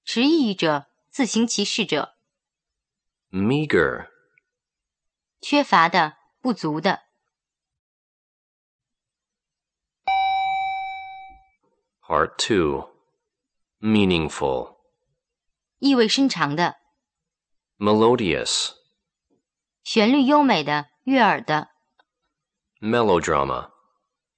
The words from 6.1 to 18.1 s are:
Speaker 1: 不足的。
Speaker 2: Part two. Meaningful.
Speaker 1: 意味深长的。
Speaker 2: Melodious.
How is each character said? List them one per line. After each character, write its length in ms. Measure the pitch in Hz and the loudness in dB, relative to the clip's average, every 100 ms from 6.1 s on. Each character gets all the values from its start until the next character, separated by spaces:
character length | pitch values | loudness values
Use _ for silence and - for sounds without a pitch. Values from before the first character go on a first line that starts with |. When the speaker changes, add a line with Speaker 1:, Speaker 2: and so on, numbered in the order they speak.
| - _ _ | -6 _ _
Speaker 1:
不 140 | 254 | -6
足 260 | 196 160 151 | -4 -4 -4
的。 240 | 185 160 _ _ _ _ _ _ _ _ _ _ _ _ _ _ _ _ _ _ _ _ _ _ _ _ _ _ _ _ _ _ - 762 762 762 762 762 762 762 762 762 762 762 784 784 _ _ _ _ _ _ | -4 -4 _ _ _ _ _ _ _ _ _ _ _ _ _ _ _ _ _ _ _ _ _ _ _ _ _ _ _ _ _ _ 0 0 0 -2 -2 -4 -6 -8 -10 -14 -16 -20 -20 -20 _ _ _ _ _ _
Speaker 2:
Part 340 | - 78 80 - | -4 -2 -2 -4
two. 540 | - 107 78 69 - _ _ _ _ _ _ _ _ _ | -2 0 0 -2 -8 _ _ _ _ _ _ _ _ _
Meaningful. 1000 | 107 107 98 87 76 - 69 64 - _ _ _ _ _ _ _ _ _ _ _ | 0 2 2 0 -2 -4 -4 -4 -8 _ _ _ _ _ _ _ _ _ _ _
Speaker 1:
意 160 | 277 262 | 2 4
味 120 | 220 | 2
深 220 | - 269 | 2 0
长 260 | 175 147 151 | 0 -4 -2
的。 220 | 170 - _ _ _ _ _ _ _ _ _ - | -2 -4 _ _ _ _ _ _ _ _ _ -4
Speaker 2:
Melodious. 960 | 104 107 113 | 0 4 4